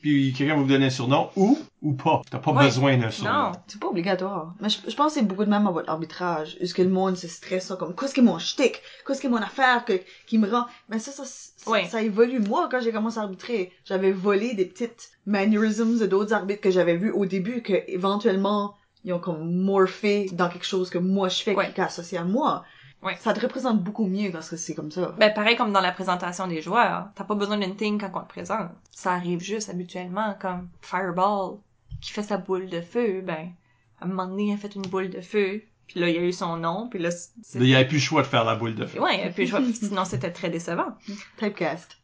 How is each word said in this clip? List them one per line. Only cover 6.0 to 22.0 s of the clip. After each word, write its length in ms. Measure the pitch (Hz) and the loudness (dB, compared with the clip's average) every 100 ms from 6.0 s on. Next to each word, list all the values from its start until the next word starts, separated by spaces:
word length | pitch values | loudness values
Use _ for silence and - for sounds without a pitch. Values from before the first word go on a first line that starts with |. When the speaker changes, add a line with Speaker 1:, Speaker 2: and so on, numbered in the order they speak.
| 165 - 180 160 156 - | -6 -4 -4 -2 -6 -6
Speaker 3:
Est-ce 140 | 175 180 | -4 2
que 80 | |
le 60 | 185 | 2
monde 280 | 185 190 180 | 4 2 -2
se 100 | 170 | -6
stresse 380 | - - 185 - | -14 -6 -6 -4
ça, 100 | 185 | -8
comme, 200 | 165 175 | -8 -4
qu'est-ce 180 | 269 | -2
qui 60 | 285 | 6
est 40 | |
mon 140 | 233 165 | 6 4
shtick ? 440 | - - 262 - - - - | -4 2 0 0 -16 -16 -6
Qu'est-ce 140 | 269 | -4
qui 60 | 277 | 0
est 60 | |
mon 100 | 240 | -2
affaire 420 | 202 - 254 240 | -2 2 4 4
que, 160 | 233 190 - - - | 2 -2 -2 -20 0
qui 100 | 220 | 2
me 100 | 202 | 4
rend ? 180 | 240 240 - _ | 2 -2 -10 _
Mais 100 | 220 | -8
ça, 120 | 247 | -6
ça, 120 | 277 262 | -12 -14
ça, 460 | - - _ - | -14 -20 _ -2
Speaker 2:
Oui. 140 | 220 170 | 0 0
Speaker 3:
ça 140 | 226 | -2
évolue. 360 | 220 196 240 262 | 0 4 4 4
Moi, 300 | 202 294 349 | 0 0 0
quand 100 | 254 | 0
j'ai 100 | 226 | 0
commencé 260 | 220 220 226 | 0 -2 -2
à 60 | |
arbitrer, 500 | 208 185 - 233 185 _ | -6 -8 -4 -4 -4 _
j'avais 280 | - 190 190 | -4 2 2
volé 420 | 190 196 202 233 | 2 2 2 0
des 120 | 214 175 | -2 -2
petites 440 | - 240 - - _ 196 | -2 -8 -8 -20 _ -2
mannerisms 720 | 202 202 214 220 208 226 233 | 2 4 4 4 2 2 2
de 60 | 202 | 2
d'autres 280 | 190 214 | 2 2
arbitres 280 | 214 185 208 | 0 0 0
que 100 | 196 | 2
j'avais 260 | 185 170 170 | 4 4 4
vus 140 | 214 | 2
au 140 | - 190 | 0 0
début, 380 | 190 185 247 | 0 -2 -4
que 100 | 226 185 - | 0 0 0
éventuellement, 880 | 185 196 202 220 190 196 208 202 - _ _ - | -2 0 2 2 2 2 0 -2 -8 _ _ -6
ils 60 | |
ont 60 | 175 | -4
comme 320 | 180 156 165 175 | -4 -6 -2 0
morphé 720 | 190 196 185 - 208 202 190 | 2 4 4 2 0 0 0
dans 160 | 175 175 | 0 -2
quelque 160 | 175 - | -2 -4
chose 240 | 190 185 | -2 -2
que 80 | 175 | -2
moi 300 | 180 196 190 | 0 2 0
je 120 | - | 0
fais, 140 | - 196 | 0 0
Speaker 2:
Oui. 100 | 180 | 0
Speaker 3:
qui 80 | - | -2
est 20 | |
associé 360 | 180 - | -4 -4